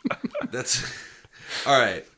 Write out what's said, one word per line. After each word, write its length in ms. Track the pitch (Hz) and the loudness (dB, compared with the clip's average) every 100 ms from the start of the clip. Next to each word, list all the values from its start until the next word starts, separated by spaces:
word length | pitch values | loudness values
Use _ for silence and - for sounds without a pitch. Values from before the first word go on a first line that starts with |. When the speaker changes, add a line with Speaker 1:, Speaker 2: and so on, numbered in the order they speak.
Speaker 1:
<laughs> 500 | - - - 587 - | -2 -2 -4 -6 -6
Speaker 2:
that's, 320 | 123 131 - - - - - - - - - - | -4 -2 -2 -2 -10 -14 -20 -20 -20 -10 -4 4
all 140 | 139 | 6
right. 240 | 113 85 - | 6 0 -8